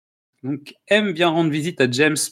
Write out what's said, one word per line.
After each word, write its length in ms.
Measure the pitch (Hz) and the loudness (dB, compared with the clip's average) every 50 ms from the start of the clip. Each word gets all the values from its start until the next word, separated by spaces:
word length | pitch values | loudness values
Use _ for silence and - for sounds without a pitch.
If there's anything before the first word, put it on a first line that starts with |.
| _ _ _ _ _ _ _ _ - | _ _ _ _ _ _ _ _ -8
Donc, 300 | 127 151 143 - - - _ _ | -8 -8 -8 -10 -14 -20 _ _
M 240 | - 202 214 208 202 | 0 0 2 2 0
vient 180 | 170 156 175 170 | -2 0 0 0
rendre 220 | 160 170 165 156 | 2 2 0 0
visite 300 | 143 160 147 175 - - | 0 -2 -4 -4 -2 0
à 80 | 135 123 | 0 0
James, 260 | 123 127 151 151 151 139 - - | 2 2 2 2 2 -2 -4 -4